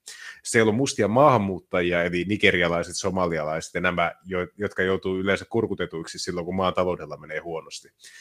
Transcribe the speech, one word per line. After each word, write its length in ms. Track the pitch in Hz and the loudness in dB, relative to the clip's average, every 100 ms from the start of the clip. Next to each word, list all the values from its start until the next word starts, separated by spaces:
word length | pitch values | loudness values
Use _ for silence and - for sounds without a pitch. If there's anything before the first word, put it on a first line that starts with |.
| - - - - | -20 -18 -18 -16
Siellä 260 | - 120 113 | -2 2 4
on 60 | |
mustia 340 | 107 135 - 101 | 2 0 0 2
maahanmuuttajia, 960 | 117 147 123 98 90 - 92 87 87 | 6 6 6 2 -4 -4 0 2 2
eli 200 | 87 87 | 0 0
nigerialaiset, 720 | 87 104 101 90 87 85 85 87 | -2 4 4 4 2 0 -2 -4
somalialaiset 800 | 98 92 87 80 76 80 - | -2 0 0 0 -2 -4 -6
ja 60 | 87 | -2
nämä, 320 | 90 87 82 - 92 | 0 0 0 -2 -6
jo-, 220 | 92 87 - | -6 -6 -4
jotka 260 | 101 - | -6 -2
joutuu 360 | 95 95 95 95 | 0 0 -2 -2
yleensä 260 | 95 95 | 0 0
kurkutetuiksi 760 | - 113 107 95 87 82 82 85 | 0 -2 -2 -2 -6 -6 -10 -10
silloin, 280 | - 87 85 | -6 -6 -4
kun 100 | 95 | 0
maan 180 | 92 | 0
taloudella 420 | 92 90 85 78 73 | 2 0 0 -6 -14
menee 220 | 76 78 | -10 -10
huonosti. 500 | 82 80 78 - - _ - - | -8 -10 -10 -16 -18 _ -20 -20